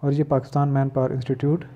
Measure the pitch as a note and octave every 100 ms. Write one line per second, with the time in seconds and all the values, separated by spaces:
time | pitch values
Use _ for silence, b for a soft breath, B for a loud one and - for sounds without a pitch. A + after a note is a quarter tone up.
0 | C#3+ C#3+ C#3+ C3+ B2+ D3 C#3+ C#3 C3+ C3+
1 | C3 C3+ B2 B2+ C#3+ E3 -